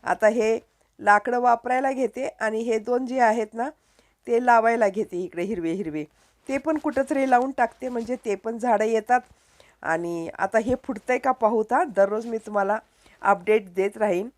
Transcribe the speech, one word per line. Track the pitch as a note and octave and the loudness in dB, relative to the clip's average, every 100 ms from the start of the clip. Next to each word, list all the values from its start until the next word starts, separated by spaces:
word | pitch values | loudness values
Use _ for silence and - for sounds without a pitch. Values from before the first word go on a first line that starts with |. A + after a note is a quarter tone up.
आता | - F#3 G#3+ | -4 2 2
हे | A3+ A3 A3+ _ _ _ _ | 2 0 0 _ _ _ _
लाकडं | G3+ G#3 G#3 B3 | 4 4 4 0
वापरायला | B3 A#3 A#3+ B3+ C4+ | 2 2 0 0 0
घेते | C4+ A#3+ A#3+ C4+ - | -2 -4 -4 -8 -4
आणि | A3 A3 | -4 -4
हे | A#3 A3 | -2 -2
दोन | G#3+ B3 B3+ | 0 -2 -2
जे | C4 | 2
आहेत | A#3 A3+ G#3+ | 2 2 -2
ना, | A3+ C4 D#4 _ _ _ _ - | -6 -8 -8 _ _ _ _ -2
ते | A#3 B3 | 0 6
लावायला | A#3 A3+ A#3 G#3+ | 6 6 4 2
घेते | G3 A3 F3 | 0 -4 -6
इकडे | F3+ E3+ | -8 -6
हिरवे | F3 G#3+ E3 | -4 -4 -4
हिरवे, | F3+ E3 D3+ D3+ _ _ _ - | -4 -4 -6 -10 _ _ _ -6
ते | C4+ | -4
पण | D4 D#4 | -2 -2
कुठंतरी | D#4 C4+ C4+ C#4 C4 | -2 -2 -2 0 2
लावून | B3 C4 | 2 0
टाकते, | C4 A#3 - B3+ | -2 -4 -4 -8
म्हणजे | A#3+ A3+ B3 | -6 -6 -6
ते | A3+ | -4
पण | F#3+ A3+ A3+ | -6 -6 -4
झाडं | B3 G#3+ | 0 0
येतात. | A3 A3+ G#3+ B3 - _ _ _ _ _ | 2 -2 2 0 0 _ _ _ _ _
आणि | - E3 E3+ E3+ E3 - | -4 -2 -2 -6 -8 -4
आता | F#3+ A3 | 0 0
हे | G#3+ B3+ | 0 -4
फुटतंय | - G3+ - B3+ | -4 -10 -2 -2
का | C4+ | 0
पाहू, | B3+ A3 A3+ | 0 0 0
तर | A3 B3+ | 0 0
दररोज | F4 F#3+ G3 G#3+ A#3 | 0 2 2 0 -4
मी | A3+ | -8
तुम्हाला | G#3+ G#3 G3 G#3+ _ _ _ _ | -4 -2 0 -2 _ _ _ _
अपडेट | - G3 F3+ G#3+ G3 | 0 0 2 0 0
देत | F3 G3 A3 | -4 -4 0
राहीन. | G#3 F3 A3+ | 0 0 -4